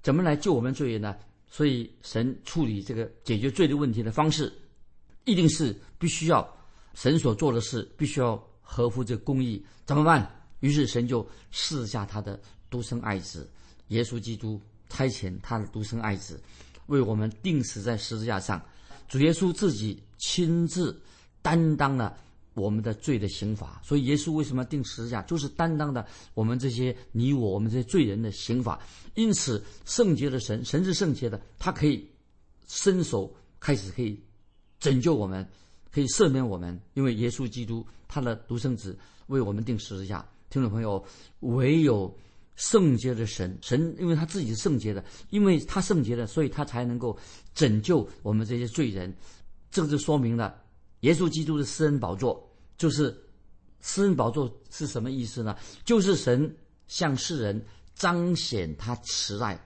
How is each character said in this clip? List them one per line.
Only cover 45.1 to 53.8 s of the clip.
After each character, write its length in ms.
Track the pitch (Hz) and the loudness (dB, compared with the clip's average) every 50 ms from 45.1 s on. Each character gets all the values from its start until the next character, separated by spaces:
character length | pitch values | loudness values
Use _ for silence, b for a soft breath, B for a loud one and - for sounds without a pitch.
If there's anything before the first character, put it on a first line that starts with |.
| B B B B | B B B B
因 160 | - 208 208 | 2 4 6
为 140 | 196 180 147 | 6 6 4
他 180 | - - - 196 | 2 0 -2 -2
圣 240 | 190 - 214 165 127 | 2 2 2 2 2
洁 120 | 104 120 | 2 0
的， 120 | 120 117 113 | -2 -4 -2
所 160 | - 165 156 | 0 0 0
以 60 | 131 | 0
他 160 | - - 147 | 0 -4 -6
才 180 | - - 120 123 | -4 -2 -4 -2
能 160 | 120 120 120 | -2 -2 -2
够 180 | 113 117 107 B B B B B B B - | -4 -4 -6 B B B B B B B 2
拯 280 | - 156 131 104 110 | 4 4 4 4 4
救 240 | 110 - 180 147 101 B B B B | 4 4 2 2 2 B B B B
我 100 | 104 107 | 0 0
们 120 | 107 110 | 0 0
这 120 | 104 123 120 | 0 -2 -4
些 100 | 120 117 | -4 -4
罪 220 | 110 - 151 120 | 0 0 0 0
人。 260 | 98 95 90 92 98 B B B B B B - - - - - | 0 -4 -6 -8 -10 B B B B B B -18 -18 -18 -20 -4
这 100 | - - | -2 0
个 60 | 160 147 | 0 2
就 100 | 147 143 | 0 0
说 200 | - - 151 147 | 2 2 2 2
明 180 | 127 117 117 | 4 2 2
了 260 | 117 113 98 - - - - - - - - - - | 0 -2 -4 -6 -10 -20 -20 -20 -20 -20 -20 -16 0
耶 120 | - 131 170 | 4 4 6
稣 160 | 156 180 165 | 6 4 2
基 160 | 156 160 160 | 0 0 -2
督 120 | 151 156 147 | 0 0 -2
的 60 | 143 | -2
施 220 | - - - 156 | -4 -2 0 2
恩 140 | 151 143 139 | 2 2 2
宝 160 | 107 85 90 | 0 -2 -4
座， 360 | 95 117 120 - - - - b b b b b | 0 0 0 0 -2 -6 -20 b b b b b
就 140 | - - 160 | 0 0 0
是 260 | 127 139 151 127 - - - - - _ - - - - _ - - | 2 2 0 0 -2 -6 -20 -20 -20 _ -20 -20 -20 -20 _ -20 -20
施 220 | _ | _